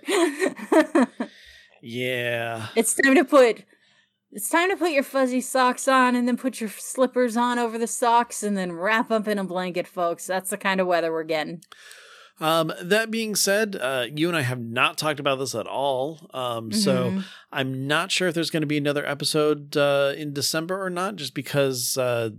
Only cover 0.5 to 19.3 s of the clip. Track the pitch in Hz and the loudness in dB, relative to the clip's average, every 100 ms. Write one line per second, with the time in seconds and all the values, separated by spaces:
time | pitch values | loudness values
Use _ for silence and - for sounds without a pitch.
0.5 | - 214 - 302 330 240 - 233 - - | -4 2 4 6 4 2 -2 -10 -12 -20
1.5 | - - _ 117 120 127 127 120 117 117 | -20 -20 _ -10 -4 -2 -2 -2 -2 -4
2.5 | 113 110 - - - 277 269 277 294 240 | -6 -4 0 0 2 4 4 6 6 6
3.5 | - - _ _ _ _ _ _ 208 - | 2 -8 _ _ _ _ _ _ -10 -2
4.5 | 330 359 381 339 277 269 269 262 247 - | 0 2 0 0 0 0 0 0 0 0
5.5 | 262 254 247 - 262 247 247 247 247 254 | 2 2 2 2 4 4 2 0 0 -4
6.5 | - 214 - - - 254 254 247 220 240 | -6 -8 -8 -6 0 0 2 0 2 0
7.5 | 240 233 226 226 - 240 233 240 - 208 | 0 -2 -2 -4 0 4 4 2 -2 -4
8.5 | 196 180 170 190 220 - 220 208 202 185 | -2 -4 -2 0 0 2 0 0 -2 -2
9.5 | 175 185 175 170 190 170 170 - 185 185 | -4 -4 -4 -6 -2 -2 -2 -4 -4 -4
10.5 | 196 196 190 180 170 165 160 160 156 151 | -4 0 0 2 2 0 -2 -2 -2 -4
11.5 | 165 - - - - - - - - 156 | -10 -16 -20 -20 -20 -20 -20 -20 -4 2
12.5 | 165 160 - 180 208 226 226 220 202 196 | 2 2 -4 0 0 0 -2 -2 0 2
13.5 | 202 220 196 127 131 120 151 170 165 127 | 2 0 -2 -2 -2 -2 -2 0 0 0
14.5 | 127 117 120 151 160 156 143 143 131 131 | -2 -4 0 0 2 -2 0 0 0 -2
15.5 | 117 92 107 139 127 139 160 - 131 123 | -4 -4 -2 0 0 -2 -6 -12 -6 -4
16.5 | 117 113 208 196 127 123 190 185 - _ | -4 -2 0 2 2 0 -2 -6 -14 _
17.5 | 147 131 131 139 151 190 - 185 160 156 | -4 -4 -4 0 0 0 0 0 0 -2
18.5 | 165 147 147 147 143 143 143 151 | 0 0 0 0 -2 -2 -4 0